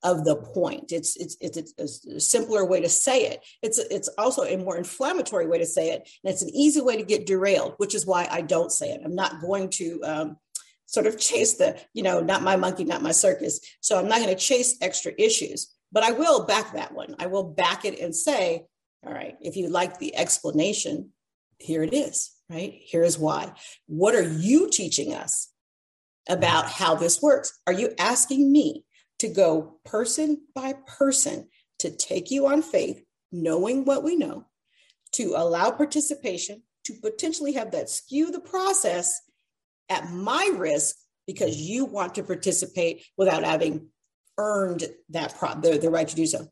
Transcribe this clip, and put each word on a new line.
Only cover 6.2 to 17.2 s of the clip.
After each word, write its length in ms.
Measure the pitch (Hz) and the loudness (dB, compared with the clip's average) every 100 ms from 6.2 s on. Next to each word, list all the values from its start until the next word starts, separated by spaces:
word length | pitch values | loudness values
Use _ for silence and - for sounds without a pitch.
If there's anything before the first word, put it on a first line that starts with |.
And 80 | 185 | -6
it's 100 | 190 | -4
an 80 | - | -4
easy 280 | - 294 294 | 4 4 4
way 160 | 247 220 | 2 0
to 80 | |
get 220 | 190 208 - | 0 -2 2
derailed, 480 | 185 196 175 - - | 2 4 2 0 -2
which 180 | 202 | -2
is 100 | 208 | -2
why 220 | 180 175 170 | 0 0 0
I 120 | 170 | -4
don't 320 | 151 165 170 | 0 0 0
say 180 | - 147 | -2 -4
it. 120 | - | -6
I'm 100 | - | -6
not 260 | 180 185 156 | -2 -4 -4
going 300 | 175 196 190 | -2 -2 -2
to, 260 | - 170 165 | -4 -6 -6
um, 340 | 156 156 151 - _ - - _ - | -4 -4 -6 -8 _ -16 -16 _ -4
sort 200 | - 440 | 0 0
of 100 | 427 | 0
chase 380 | - 494 - | 0 2 2
the, 240 | - - - - | 4 2 0 -10
you 80 | 226 | -4
know, 160 | 185 180 | 0 2
"Not 240 | 170 190 | 2 2
my 140 | 185 185 | 2 2
monkey, 260 | 185 185 | 2 -2
not 200 | 180 165 | -4 -2
my 100 | 156 | 0
circus." 480 | - 190 185 147 - - - | 4 4 2 -2 -6 -10 -8
So 180 | - 190 | 0 0
I'm 100 | 196 | 2
not 100 | 226 | 2
gonna 140 | 208 | 2
chase 420 | 185 - 254 240 - | 0 2 2 2 0
extra 320 | 185 - 170 - | -2 -4 -6 2
issues, 520 | 226 - - - - _ _ | 2 2 -2 -6 -10 _ _
but 100 | 214 | 2
I 80 | 226 | 2
will 320 | 240 330 247 | 4 4 4
back 280 | 175 214 214 | 4 0 0
that 200 | - - | -8 -10
one. 220 | - - - | -10 -12 -8